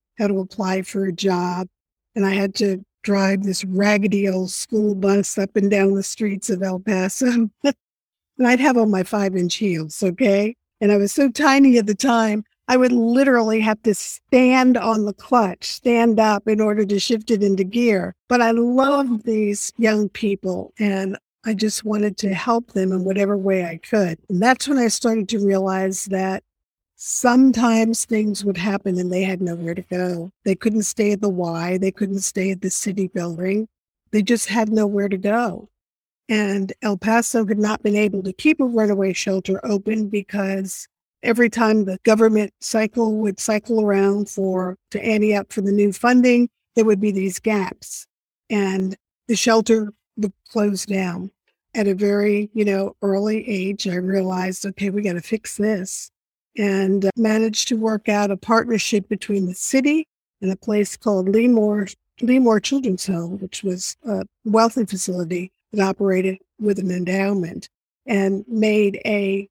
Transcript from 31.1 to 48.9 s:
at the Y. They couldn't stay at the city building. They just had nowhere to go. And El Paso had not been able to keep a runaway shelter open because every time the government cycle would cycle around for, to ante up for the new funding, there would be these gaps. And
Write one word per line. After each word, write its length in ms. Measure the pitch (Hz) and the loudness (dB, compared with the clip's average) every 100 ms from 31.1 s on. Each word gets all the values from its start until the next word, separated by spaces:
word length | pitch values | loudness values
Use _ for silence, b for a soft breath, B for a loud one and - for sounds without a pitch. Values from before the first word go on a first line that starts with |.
at 80 | 202 | 0
the 80 | 208 | -2
Y. 480 | 180 170 165 175 185 | -2 -2 -4 -2 -2
They 140 | 190 | -2
couldn't 280 | - 196 196 | -2 -4 -4
stay 320 | - - 190 | -6 -4 -4
at 100 | 190 | -4
the 80 | 185 | -4
city 380 | - 208 196 185 | -4 -4 -4 -4
building. 600 | 185 175 165 185 208 220 _ _ _ _ | -4 -6 -6 -4 -4 -4 _ _ _ _
They 120 | 214 | -2
just 260 | 202 233 - | 2 0 0
had 180 | 220 220 | 0 2
nowhere 400 | 220 208 202 202 | 2 2 0 -2
to 100 | 190 | -2
go. 520 | 202 226 233 - - _ _ _ _ _ - | 0 0 -2 -6 -14 _ _ _ _ _ -2
And 460 | 214 208 202 190 - | 0 0 -2 -4 -4
El 160 | 214 196 | -4 -2
Paso 480 | 208 226 233 233 208 | 2 2 2 0 0
had 140 | 214 | 0
not 240 | 208 214 | 0 0
been 120 | 208 208 | 0 2
able 280 | 214 196 | 0 -2
to 100 | 185 | -6
keep 260 | - 302 - | -2 0 2
a 60 | 254 | 0
runaway 480 | 233 208 196 190 | 2 2 2 0
shelter 500 | 175 - 190 185 190 | -2 -2 -2 -2 -4
open 460 | 254 202 208 220 208 | -2 -2 -2 -2 -2
because 800 | 202 196 202 190 196 190 - - _ _ _ | -4 -4 -4 -2 -4 -6 -10 -16 _ _ _
every 300 | 240 233 233 | 0 2 2
time 340 | 226 220 214 190 | 2 2 2 0
the 140 | 185 | 0
government 480 | - 214 220 214 208 - | 2 6 6 4 0 -6
cycle 560 | - 226 214 247 220 214 | -4 -2 0 0 0 0
would 220 | 214 196 | -2 -4
cycle 400 | - 214 - 220 | -2 -2 0 0
around 480 | 208 196 196 202 202 | 2 4 2 2 -2
for, 480 | - 190 185 185 185 _ | -4 -2 -2 -4 -8 _
to 100 | 208 226 | -6 -2
ante 300 | 214 214 208 | 2 2 0
up 180 | - | -2
for 80 | - | -4
the 100 | 196 | 0
new 220 | 202 202 | 2 2
funding, 560 | 190 240 247 247 240 240 _ _ | 2 2 4 6 4 2 _ _
there 100 | - | 2
would 160 | 220 196 | 4 4
be 120 | 208 | 2
these 260 | 190 190 185 | 0 -2 -4
gaps. 720 | 220 214 185 - - - - _ _ _ - | -2 -2 -4 -8 -16 -18 -18 _ _ _ -4
And 480 | 208 196 190 190 | -2 0 -2 -4